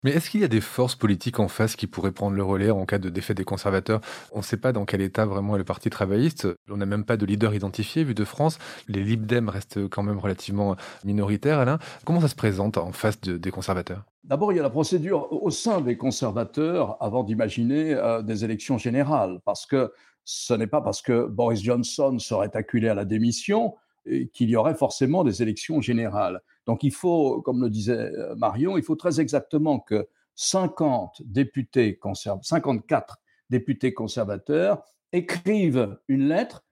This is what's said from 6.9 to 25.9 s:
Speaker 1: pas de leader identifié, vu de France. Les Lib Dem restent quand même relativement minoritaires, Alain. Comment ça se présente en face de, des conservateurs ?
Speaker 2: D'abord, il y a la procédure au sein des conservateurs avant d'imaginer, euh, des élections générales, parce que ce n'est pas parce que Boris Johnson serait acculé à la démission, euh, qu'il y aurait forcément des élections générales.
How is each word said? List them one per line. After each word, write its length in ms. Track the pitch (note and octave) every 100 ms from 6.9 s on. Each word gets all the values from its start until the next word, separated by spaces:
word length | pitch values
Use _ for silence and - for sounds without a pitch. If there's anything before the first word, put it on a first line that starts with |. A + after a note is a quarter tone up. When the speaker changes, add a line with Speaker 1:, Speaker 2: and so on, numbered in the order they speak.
| G#2
Speaker 1:
pas 140 | G#2+ A#2
de 80 | G2+
leader 280 | G#2 A2
identifié, 520 | G#2 G2 F#2 G#2 D#3 D#3
vu 80 |
de 100 | G#2+
France. 360 | G#2 - D3+ D#3 - - -
Les 160 | G2
Lib 220 | G2 A2+ G#2+
Dem 240 | A#2+ A2+
restent 400 | G2 - - G2
quand 140 | -
même 140 | G2+ G#2
relativement 600 | G#2 F#2 - G2+ G2+ F#2 - -
minoritaires, 560 | G2 G#2 G2 G2+ C#3 D3+
Alain. 200 | B2 D#3 - - -
Comment 160 | E3+
ça 80 | D#3
se 60 | -
présente 420 | A2+ F#2+ G2+ G#2+
en 160 | E2+
face 260 | - A2 G#2
de, 160 | F#2 F2
des 160 | E2
conservateurs ? 540 | F2+ F#2 F#2 F2+ F#2 G2+ _
Speaker 2:
D'abord, 300 | - C#3 G#3
il 20 | F3+
y 40 |
a 40 |
la 60 | C#3+
procédure 580 | C3+ D#3 F3+ D#3+ F#3+ F#3+ -
au 60 | G3
sein 320 | - A3+ G3
des 160 | C#3 A#2+
conservateurs 1000 | C3 - B2 G#2 A2+ - D#3 F3 A#2 G#2+
avant 220 | A2+ A2+ G#2+
d'imaginer, 680 | A2 A2 - A#2 C#3+ D#3
euh, 280 | C#3 A2 A2+
des 240 | G#2+ A2+ A2+
élections 320 | A2 - B2+
générales, 640 | B2 A#2+ C#3 D3 F#2+ F#2
parce 220 | - G2+ -
que 260 | C#3 A#2 - _ _
ce 300 | - - -
n'est 140 | A#2 A2
pas 120 | -
parce 220 | G#2+ G2+
que 240 | - A#2 A#2+
Boris 340 | G#2 A#2+ A2+
Johnson 560 | G#2 A#2+ A#2+ - C#3 B2+
serait 360 | - G#2+ G2+ A2
acculé 320 | A2 A#2+ A2+
à 60 |
la 100 | G2+
démission, 720 | G2+ G#2+ A#2 A#2 - G#3 A#3 - _ _ -
euh, 200 | C3+ B2+
qu'il 180 | - A#2
y 60 | A#2
aurait 200 | A2 C#3+
forcément 500 | C3 - C3+ E3+ D3+
des 180 | F#2+
élections 380 | A2+ G#2+ - D#3+
générales. 600 | A2+